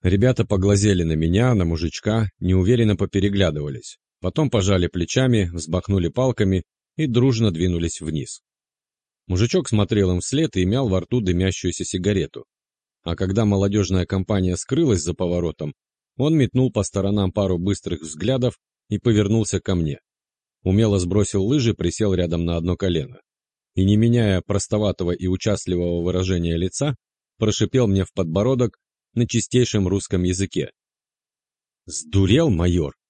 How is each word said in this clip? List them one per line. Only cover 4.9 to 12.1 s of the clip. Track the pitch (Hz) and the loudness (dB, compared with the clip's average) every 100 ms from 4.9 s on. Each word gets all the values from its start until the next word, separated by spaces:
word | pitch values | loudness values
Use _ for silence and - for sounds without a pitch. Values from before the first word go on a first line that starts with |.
| 90 85 - 131 117 90 | -2 -2 0 2 2 0
взмахнули | 87 80 90 - 98 85 | -4 -4 -4 0 0 0
палками | - 131 120 101 95 - _ _ - | 0 -2 0 0 0 -4 _ _ -6
и | 156 | -2
дружно | 117 131 113 113 | 2 2 2 0
двинулись | 82 90 87 85 - | 0 0 0 -4 -6
вниз. | 78 78 64 - _ _ _ _ _ _ _ _ _ | -6 -6 -6 -14 _ _ _ _ _ _ _ _ _
Мужичок | 92 120 185 139 | 0 2 0 0
смотрел | 107 101 107 92 | 0 2 2 2
им | 90 | 0
вслед | - 139 160 95 | -2 -2 -2 0
и | |
мял | 92 120 123 | 0 2 0
во | 92 | 0
рту | 87 123 | 0 -2
дымящуюся | 98 87 95 92 92 - | 0 2 0 0 -4 -4
сигарету. | 90 92 92 | -6 -2 0